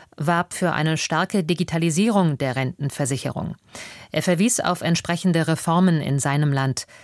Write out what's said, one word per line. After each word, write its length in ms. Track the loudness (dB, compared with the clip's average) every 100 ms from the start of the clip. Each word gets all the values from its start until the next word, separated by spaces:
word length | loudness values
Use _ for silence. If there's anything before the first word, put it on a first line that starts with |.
| -20 -4
warb 360 | 0 0 -2
für 200 | -2 0
eine 260 | 2 0 0
starke 440 | 0 0 0 0
Digitalisierung 960 | 0 -2 -2 0 0 2 2 4 2 2
der 180 | -2 -2
Rentenversicherung. 1000 | -4 -4 -6 -2 -2 -2 -4 -6 -8 -10 _ -18 -16 -18 -6
Er 100 | -2
verwies 380 | 0 2 2 2
auf 220 | -2 -2
entsprechende 640 | 0 0 0 0 2 2 2
Reformen 520 | 0 2 4 4 2
in 180 | 0 0
seinem 340 | 0 0 2
Land. 340 | 2 0 -2 -8 -18